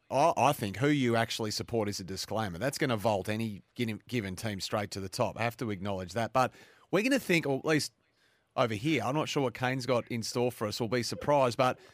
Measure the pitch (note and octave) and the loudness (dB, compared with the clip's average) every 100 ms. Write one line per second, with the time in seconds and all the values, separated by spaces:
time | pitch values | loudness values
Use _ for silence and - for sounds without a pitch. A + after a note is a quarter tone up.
0 | _ C3 D#3+ - A#2+ C#3+ G#2 G2 C#3 D3 | _ 4 4 6 4 4 -2 0 2 4
1 | B2 A2+ A2+ - A2 - G#2 A#2 G#2 G2+ | 4 2 2 -2 -4 -4 -2 -2 -2 -4
2 | F#2 F#2+ - G#2 G#2+ E2+ B2+ - C#3+ A2+ | -8 -8 -4 -4 -4 -2 -4 -2 -2 0
3 | G#2 G2+ F#2+ G#2+ A2+ G2 - - A#2 G#2 | 2 0 0 -2 -4 -6 -14 -4 -4 -4
4 | - A#2+ G2 F#2 A2+ G2 - A2 G2+ G2 | -4 -4 -2 -4 -4 -4 -2 -2 -2 -6
5 | F#2+ - G#2+ - A#2 A#2 A#2+ G2+ G2+ G2 | -8 -2 -2 0 -4 -4 -6 -4 -4 -4
6 | F#2 F#2+ A2+ C3 B2 - - _ _ E3+ | -4 -4 0 2 0 -2 -20 _ _ 0
7 | A3+ C4+ - E3+ C#3+ C3+ - D#3 - - | 2 0 2 2 2 -2 2 2 0 -8
8 | _ _ _ _ _ - A#2+ G#2 C3+ D3 | _ _ _ _ _ 0 0 0 0 0
9 | G#2+ D3+ C#3+ D3+ C3 - B2+ C3 A#2+ A#2+ | 0 -2 0 0 0 0 -2 -2 2 0
10 | - A#2+ G#2+ B2+ B2 - G#2+ G2+ A#2 B2 | 0 -6 -2 0 0 0 -4 -2 -2 0
11 | A2+ G#2+ - D3 B2+ A2+ B2+ - - | -2 -4 2 4 4 4 2 2 -10